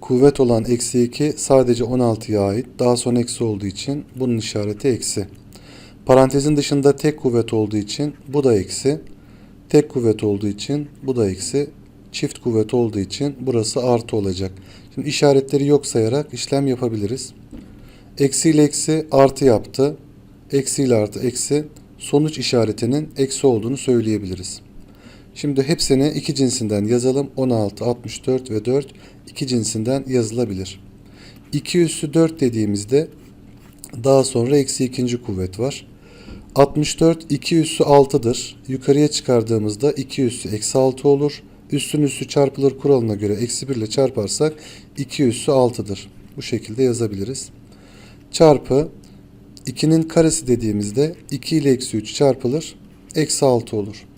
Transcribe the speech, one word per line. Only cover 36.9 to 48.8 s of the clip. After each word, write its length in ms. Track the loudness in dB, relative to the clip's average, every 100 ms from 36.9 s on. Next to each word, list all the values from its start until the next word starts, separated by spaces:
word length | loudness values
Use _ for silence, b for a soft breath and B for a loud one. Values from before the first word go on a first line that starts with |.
| 0
dört 320 | 0 0 -4
iki 280 | -6 -2 0
üssü 240 | 0 -2
altıdır. 800 | 4 6 6 2 0 -4 -6 -16 -10
Yukarıya 400 | -8 0 4 4
çıkardığımızda 840 | 0 0 0 2 -2 -2 -2 -2
iki 320 | -2 -8 -2
üssü 260 | -2 -2 -8
eksi 280 | -6 -2 2
altı 300 | 2 2 2
olur. 360 | 2 0 -6 -18 B B
Üssün 300 | -6 -4 0
üssü 260 | 0 -2 -4
çarpılır 500 | 0 0 2 0 0
kuralına 380 | 2 2 2 -2
göre 180 | -2
eksi 360 | -2 -4 -6 -6
bir 60 | -6
ile 120 | -4
çarparsak 680 | 0 0 0 -4 -2 -2 -2 B B B -10
iki 260 | -10 0
üssü 280 | 0 0 0
altıdır. 580 | 2 2 0 -8 -8 -12 -20 -20 -14
Bu 40 |
şekilde 420 | -8 -8 -8 -2
yazabiliriz. 680 | 0 0 -4 -6 -8 -10 -14 -20 -20 B B B B B B
Çarpı 580 | 4 6 6 2 0